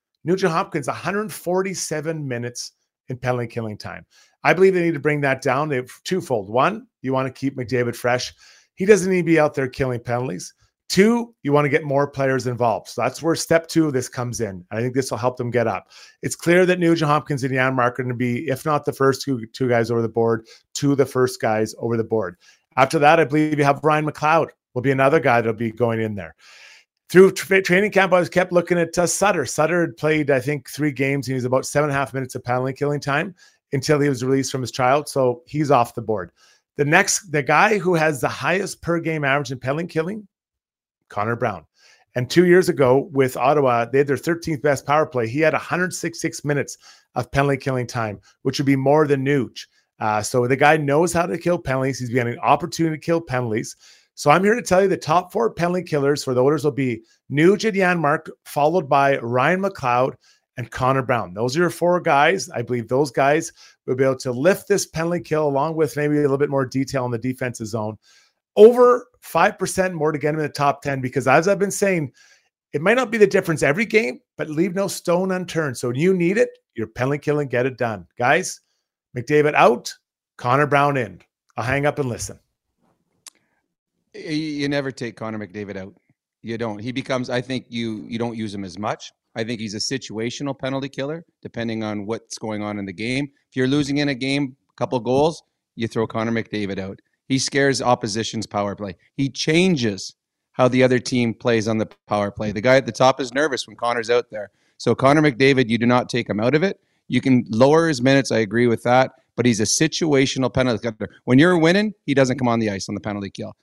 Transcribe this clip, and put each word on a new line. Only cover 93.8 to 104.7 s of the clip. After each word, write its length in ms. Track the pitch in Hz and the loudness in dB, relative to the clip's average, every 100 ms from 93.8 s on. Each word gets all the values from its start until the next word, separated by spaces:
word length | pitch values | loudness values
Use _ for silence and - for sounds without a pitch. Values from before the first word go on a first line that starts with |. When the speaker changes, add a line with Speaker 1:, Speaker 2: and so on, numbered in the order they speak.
| 139 143 | 0 -2
Speaker 2:
in 120 | 143 | -2
a 60 | 127 | -2
game, 400 | 131 139 139 127 _ | -2 -2 -4 -8 _
a 40 | - | -8
couple 240 | 123 127 | -4 -4
goals, 420 | 113 131 156 160 _ _ _ - | -2 0 0 -2 _ _ _ -8
you 120 | 113 | -6
throw 180 | 117 110 | -4 -4
Connor 260 | 113 113 | -4 -4
McDavid 460 | 117 104 107 101 95 | -4 -4 -6 -6 -6
out. 220 | 95 98 _ _ - | -8 -12 _ _ -4
He 100 | 131 | -4
scares 420 | - 143 139 123 | -2 0 0 0
opposition's 640 | 117 123 113 104 107 117 98 | 0 0 -2 -6 -6 -6 -6
power 300 | 104 101 95 | -4 -4 -6
play. 200 | 101 - _ - | -12 -14 _ -6
He 140 | 139 | -6
changes 840 | - - 160 185 156 117 98 - - _ _ _ | -4 0 2 4 2 -2 -4 -10 -18 _ _ _
how 160 | - 127 | 0 2
the 160 | 127 | 4
other 160 | 127 127 | 4 4
team 340 | 123 127 117 | 0 0 0
plays 340 | 104 123 113 107 | -2 0 0 0
on 100 | 110 | -2
the 100 | 104 _ - | -4 _ -4
power 220 | 104 101 | -2 -2
play. 220 | - 107 | -4 -6
The 100 | 104 | 0
guy 140 | 117 131 | 4 4
at 100 | 123 | 2
the 60 | |
top 280 | - 131 131 | 2 2 2
is 140 | 127 | -4
nervous 320 | 127 156 123 - | -2 -2 -4 -8
when 100 | 104 | -6
Connor's 340 | 120 120 110 | -4 -2 0
out 200 | 120 117 | 0 -2
there. 220 | 107 101 _ _ | -10 -14 _ _